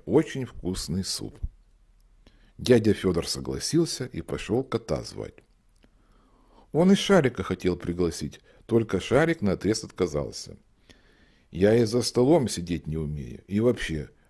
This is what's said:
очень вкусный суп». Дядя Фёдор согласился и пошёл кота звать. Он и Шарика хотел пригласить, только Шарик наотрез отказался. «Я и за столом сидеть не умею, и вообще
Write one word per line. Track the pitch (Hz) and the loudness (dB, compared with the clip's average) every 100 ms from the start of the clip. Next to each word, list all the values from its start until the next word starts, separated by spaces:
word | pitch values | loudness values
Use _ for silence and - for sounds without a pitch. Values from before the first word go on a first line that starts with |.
| - | 0
очень | 131 160 135 120 | 0 0 -6 -10
вкусный | - 87 92 - 90 | -8 -8 -6 -4 -4
суп». | 92 - 104 - - _ _ _ _ _ _ _ _ _ _ - | -4 -8 -10 -10 -12 _ _ _ _ _ _ _ _ _ _ -4
Дядя | - 120 107 | 4 6 6
Фёдор | 98 95 85 - | 2 0 0 -4
согласился | 69 67 67 - 156 160 - 127 | -6 -6 -6 0 0 0 -4 -8
и | 95 | -10
пошёл | - - - 117 | -8 -8 -2 -2
кота | 135 - - 67 | -2 -6 -4 -6
звать. | 55 52 50 - _ _ _ _ _ _ _ _ _ _ _ _ - | -6 -12 -14 -14 _ _ _ _ _ _ _ _ _ _ _ _ -4
Он | 143 185 | 2 6
и | 196 | 4
Шарика | - 190 131 - | 6 4 4 -2
хотел | - 92 92 85 | -6 -2 -2 -2
пригласить, | - 87 87 - 73 - _ _ - | -4 -2 -2 -2 -10 -12 _ _ 0
только | 113 110 92 | 0 2 -4
Шарик | - 131 165 160 | 0 2 2 0
наотрез | 101 90 92 110 | -2 0 0 -2
отказался. | 107 - 87 73 65 - - - _ _ _ - _ _ _ _ _ | -4 -4 -2 -2 -6 -10 -18 -20 _ _ _ -20 _ _ _ _ _
«Я | 82 101 117 | 2 4 6
и | 110 | 4
за | 123 | 2
столом | 117 120 127 165 110 | 0 2 4 4 2
сидеть | - 87 80 76 | -4 -4 -6 -4
не | 78 | -6
умею, | 76 76 62 - - | -4 -6 -10 -14 -4
и | 101 | 2
вообще | 120 120 - 76 - _ | 2 2 -4 -6 -8 _